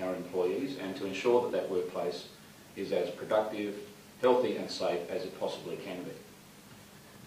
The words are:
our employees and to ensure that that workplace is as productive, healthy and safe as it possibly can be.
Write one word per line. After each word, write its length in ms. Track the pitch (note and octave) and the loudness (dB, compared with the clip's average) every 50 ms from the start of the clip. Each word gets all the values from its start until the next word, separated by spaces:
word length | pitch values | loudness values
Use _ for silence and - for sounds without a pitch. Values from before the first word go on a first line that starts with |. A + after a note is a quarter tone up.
our 140 | F#2 F#2 F#2 | -2 -2 -2
employees 600 | F2 F2 F2 F#2 F2+ F2+ F2+ G2 A#2+ C#3 - - - | -2 -4 -2 0 2 2 4 2 2 0 -2 -4 -4
and 180 | G2 F#2+ F#2+ | -4 -4 -4
to 100 | F#2+ G2 | -4 -4
ensure 360 | G2 F#2+ - - B2 A#2+ A#2+ - | -4 -4 0 4 6 6 6 6
that 80 | - | 4
that 180 | G2 F2+ F2 - | 2 0 0 2
workplace 580 | F#2+ F2+ F2 - - - - F2+ - - - - - - - - - - - - - | 0 0 0 0 -2 -2 -2 -2 -2 -4 -8 -12 -16 -18 -20 -20 -20 -20 -20 -14 -8
is 160 | G2 G2 F2+ | -6 -2 0
as 180 | G2 F2+ F2 - | 2 2 2 0
productive, 640 | - - - - A2 G#2+ G#2+ A2 A2 G#2 G#2 G2+ G2 - - - - - - - - - | -2 -6 -2 2 4 4 4 2 0 -2 -2 -4 -4 -6 -8 -12 -14 -18 -20 -20 -6 4
healthy 360 | B2 B2+ A#2+ B2+ A#2+ G#2+ G2 F#2+ | 6 6 8 8 6 4 2 0
and 120 | F#2+ F2+ | -2 -4
safe 320 | - - A2 G2+ F2+ F2 - - | -4 0 0 2 2 0 -2 -2
as 140 | G2 F2+ F#2 | -4 -4 -4
it 160 | - - - | -4 -4 -4
possibly 380 | G#2 F2 - - - F2 D#2+ - | -4 -4 -4 -6 -6 -8 -8 -6
can 260 | - G2 F#2 F2+ F2+ | -6 -8 -8 -6 -8
be. 80 | - - - - - - - - - - - - - - - - - - - - - - - - | -8 -10 -12 -14 -18 -20 -20 -20 -20 -20 -20 -20 -20 -20 -20 -20 -20 -20 -20 -20 -20 -20 -18 -18